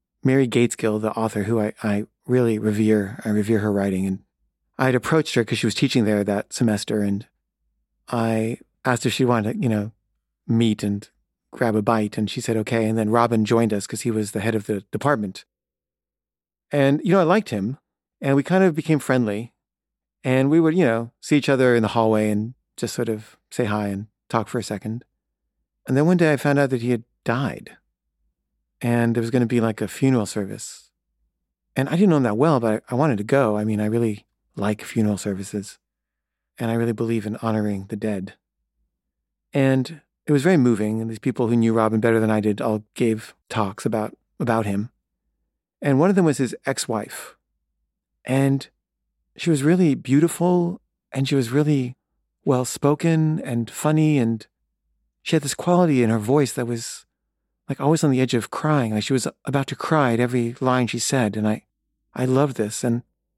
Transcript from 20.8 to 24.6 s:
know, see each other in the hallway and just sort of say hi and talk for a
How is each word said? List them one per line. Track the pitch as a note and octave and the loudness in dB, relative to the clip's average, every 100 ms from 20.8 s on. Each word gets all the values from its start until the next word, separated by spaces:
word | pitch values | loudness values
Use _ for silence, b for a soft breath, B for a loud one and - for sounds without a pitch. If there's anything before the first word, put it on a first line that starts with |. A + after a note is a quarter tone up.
| C#3 | 2
know, | A2+ A#2 - | 2 -4 -12
see | - D3 | 0 0
each | C3+ | 2
other | C3 B2+ A#2+ | 2 4 4
in | |
the | G#2+ | 2
hallway | A#2 A2 G#2+ G#2+ | 2 2 2 2
and | G#2 A2+ - _ - | -2 -4 -10 _ -10
just | A2+ - | -8 -4
sort | A#2 | -4
of | A2 A2 _ _ | -6 -10 _ _
say | - A2 | -4 -2
hi | G#2 G2+ | -2 -4
and | G2 A2 _ _ | -6 -10 _ _
talk | A#2 G#2 | -4 -2
for | |
a | B2 | -6